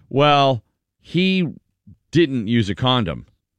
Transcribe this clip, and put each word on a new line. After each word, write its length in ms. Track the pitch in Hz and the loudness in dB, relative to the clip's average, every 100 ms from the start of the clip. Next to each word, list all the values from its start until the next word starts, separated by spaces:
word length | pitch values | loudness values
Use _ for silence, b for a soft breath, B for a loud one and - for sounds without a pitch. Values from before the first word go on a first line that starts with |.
| _ | _
Well, 540 | 127 147 143 135 123 - _ _ _ | 0 2 4 2 -2 -8 _ _ _
he 460 | - 165 185 190 165 - _ _ - - _ | -6 0 0 0 -2 -8 _ _ -20 -20 _
didn't 380 | - 156 131 104 | 0 0 -2 -2
use 200 | 117 101 | 0 0
a 40 | |
condom. 520 | 98 127 127 95 64 - _ _ | -2 0 0 -2 -8 -14 _ _